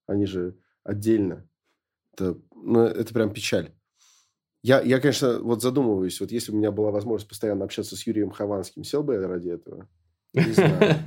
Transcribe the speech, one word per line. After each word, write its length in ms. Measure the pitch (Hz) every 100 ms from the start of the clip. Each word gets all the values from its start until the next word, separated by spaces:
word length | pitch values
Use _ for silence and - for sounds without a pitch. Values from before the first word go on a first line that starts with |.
| -
Они 200 | 101 98
же 260 | 92 90 95 _ _
отдельно. 640 | 98 104 110 110 95 78 - _ _ _ _ _ _
Это, 220 | - 92 85 _
ну, 280 | - - 117
это 300 | 113 98 107
прям 160 | 113 107
печаль. 400 | 104 - 98 80 _ _ _ _ _ _ _ _ _
Я, 180 | 117 135
я, 180 | 123 131
конечно, 400 | 139 - 131 113
вот 220 | 117 113
задумываюсь, 580 | 123 135 120 98 92 -
вот 120 | 98
если 180 | 113 110
бы 60 | 107
у 20 |
меня 120 | 107
была 200 | 101 107
возможность 380 | 101 117 107 -
постоянно 340 | - 110 98
общаться 320 | 98 - 98 92
с 100 | 117
Юрием 260 | 107 98
Хованским, 520 | - 104 101 92 -
сел 180 | - 143
бы 120 | 147
я 140 | 107 92
ради 200 | 90 87
этого? 380 | 85 - 92 - _ _ _ _
Не 180 | - 170
знаю. 440 | 175 160 - 202 151